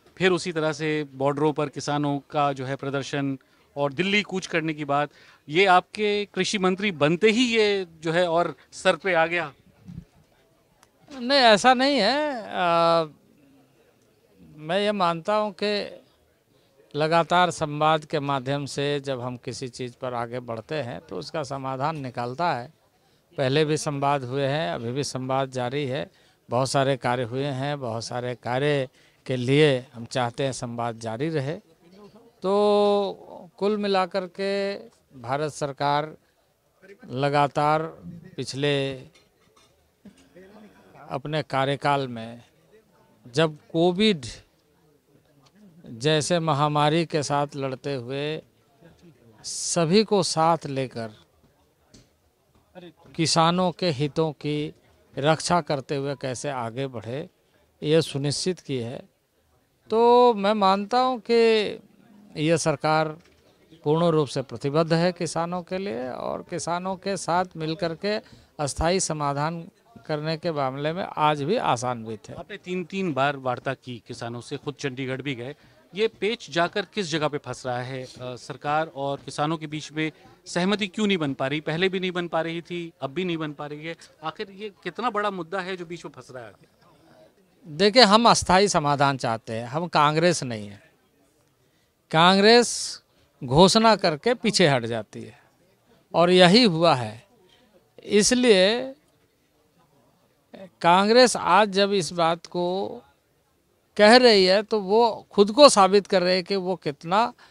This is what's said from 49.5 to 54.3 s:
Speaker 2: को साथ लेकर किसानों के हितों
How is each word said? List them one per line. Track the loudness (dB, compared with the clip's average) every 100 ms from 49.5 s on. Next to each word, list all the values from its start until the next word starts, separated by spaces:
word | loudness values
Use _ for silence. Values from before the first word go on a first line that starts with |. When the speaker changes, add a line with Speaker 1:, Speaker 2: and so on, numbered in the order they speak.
| -8 -4 0 2 2
Speaker 2:
को | 2 0
साथ | 0 0 2 0 -2
लेकर | -6 -6 -8 -12 -14 _ _ _ _ _ _ _ -20 _ _ _ _ _ _ _ -20 -20 -20 -12 -4
किसानों | 0 2 2 2 0
के | 0 -2
हितों | -2 -2 -2 -2